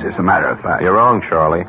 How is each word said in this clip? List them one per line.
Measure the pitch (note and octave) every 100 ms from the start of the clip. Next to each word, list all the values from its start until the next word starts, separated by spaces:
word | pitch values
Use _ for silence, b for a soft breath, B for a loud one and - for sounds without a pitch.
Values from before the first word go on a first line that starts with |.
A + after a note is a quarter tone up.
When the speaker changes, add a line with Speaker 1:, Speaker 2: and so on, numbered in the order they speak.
| F2+
Speaker 1:
as | F#2+
a |
matter | F#2 - C3
of | -
fact. | F#2+ C#2+
Speaker 2:
You're | F2+ G#2
wrong, | A#2+ G#2+ -
Charlie. | E2 D#2 E2+